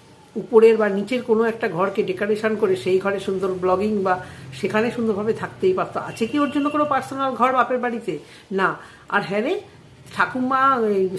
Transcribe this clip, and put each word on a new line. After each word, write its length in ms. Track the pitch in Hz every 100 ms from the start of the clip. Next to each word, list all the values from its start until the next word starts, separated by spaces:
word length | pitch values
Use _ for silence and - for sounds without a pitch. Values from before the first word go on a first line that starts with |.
| - - - 220
উপরের 400 | 170 226 226 220
বা 120 | 208
নিচের 340 | 196 208 254
কোনো 220 | 233 220
একটা 240 | 226 220 226
ঘরকে 340 | 165 196 -
ডেকোরেশন 540 | 185 175 208 208 220 214
করে 200 | 208 185
সেই 220 | 185 190
ঘরে 220 | 196 196
সুন্দর 280 | 196 190 190
ব্লগিং 540 | 185 185 185 214 214
বা 220 | 190 180 - - - -
সেখানে 300 | 202 214 233
সুন্দরভাবে 420 | 240 220 196 214
থাকতেই 400 | 220 - - 190
পারতো। 280 | 185 170 -
আছে 260 | 123 - 226
কি 120 | 294
ওর 120 | 285
জন্য 200 | 294 285
কোনো 140 | 302
পার্সোনাল 500 | 294 269 - 269 269
ঘর 180 | 220 254
বাপের 260 | 262 240 254
বাড়িতে? 400 | 240 233 - 151 - - -
না। 240 | 190 180 156 - - -
আর 140 | 190
হ্যাঁ 180 | 160 202
রে, 200 | 254 403 - - - - -
ঠাকুমা, 640 | - 190 262 254 262 269 254 220
এই, 200 | 196 185